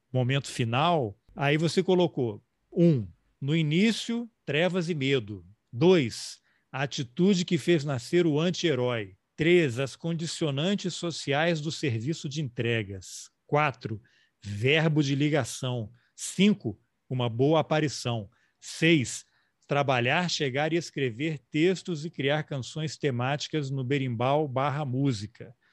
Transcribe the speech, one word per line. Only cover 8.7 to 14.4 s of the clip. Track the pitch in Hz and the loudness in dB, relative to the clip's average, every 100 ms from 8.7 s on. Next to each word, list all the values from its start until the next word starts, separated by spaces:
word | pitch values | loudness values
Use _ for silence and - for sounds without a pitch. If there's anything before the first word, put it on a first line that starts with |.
| 127 123 117 98 - _ - | 0 0 -2 -6 -14 _ -2
Três, | 160 175 147 113 | 4 4 4 -2
as | 135 - | -6 -6
condicionantes | 165 165 170 - 156 135 180 202 180 | -6 -4 -6 -4 -2 0 0 -2 -4
sociais | - 170 - 139 139 170 160 | -6 -8 -6 -2 0 2 0
do | 151 | -4
serviço | - 147 113 127 160 147 | -4 -2 -2 -4 -6 -6
de | 147 | -6
entregas. | 135 - 117 113 101 95 - - - _ - | -6 -4 -2 -2 -4 -10 -14 -18 -18 _ -2
Quatro, | 147 151 - 107 107 _ _ _ _ | 0 0 -2 -10 -12 _ _ _ _